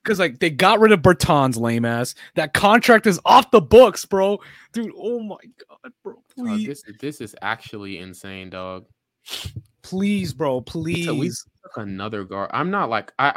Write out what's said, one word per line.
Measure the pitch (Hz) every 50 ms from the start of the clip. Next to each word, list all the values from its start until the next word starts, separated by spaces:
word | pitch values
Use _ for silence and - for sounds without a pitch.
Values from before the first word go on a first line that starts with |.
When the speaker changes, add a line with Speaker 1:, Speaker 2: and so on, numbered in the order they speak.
| -
Speaker 1:
'cause, | - 214 180
like, | 180 160 - -
they | 180 170
got | 147 123 185 196 226 208
rid | 220 220
of | 208 170
Bertans' | 135 190 175 - - - 160 143 135 131 120 113
lame | 117 117 117 117 117
ass. | 117 117 117 127 - - - - - _
That | 170 156 151 -
contract | - 202 202 220 240 - - 233 214 - 220
is | 175 - -
off | - 233 262 240 -
the | - 214
books, | 147 - 214 240 254 208 - - -
bro. | - 202 190 190 202 208 202 - - - - - _
Dude, | - 233 226 - -
oh | - - 220 240 233
my | 220 208 180 - _ - _ _ - _
God, | - _ - 254 - _ -
bro. | 202 -
Speaker 2:
Dog, | - _ _ _ 254 247
Speaker 1:
Please. | 226 214 214 214 202
Speaker 2:
this, | 143 - - 107 104 -
this | 131 147 139 -
is | 120 101 - -
actually | 95 104 113 - - - - 104 101 98 98 82
insane, | 92 95 90 - - 98 95 95 92 92
dog. | 95 92 92 92 92 92 - _ _ _ _ _ _ _ _ - - - - - - - - _ _ _
Speaker 1:
Please, | - - 185 190 202 202 208 196 185 156
bro. | 127 127 160 139 127 127 - -
Speaker 2:
So | - 165
we | 156 165 175 175 170
Speaker 1:
Please. | 170 - 143 131 120 117 - - _ _ _ -
Speaker 2:
took | - - 120
another | 107 101 98 95 101 110 110 101
guard. | 95 92 95 98 98 - -
I'm | 127 156 180
not, | 202 202 160 117
like, | 113 104 - - _ -
I, | 135 143 -